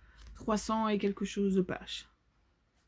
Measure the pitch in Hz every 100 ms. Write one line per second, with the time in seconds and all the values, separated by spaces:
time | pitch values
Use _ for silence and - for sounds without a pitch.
0 | - - - - - 208 - 220 220 208
1 | 202 - 196 202 202 190 180 - - -
2 | - _ _ _ _ _ _ _